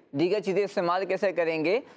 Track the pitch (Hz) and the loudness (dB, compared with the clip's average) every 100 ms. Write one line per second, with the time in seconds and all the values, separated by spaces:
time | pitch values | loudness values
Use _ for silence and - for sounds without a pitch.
0 | _ 139 175 208 180 185 202 - 170 185 | _ -2 0 0 0 0 0 0 0 0
1 | 185 190 202 170 165 160 156 226 - | 0 0 0 0 0 0 2 0 -2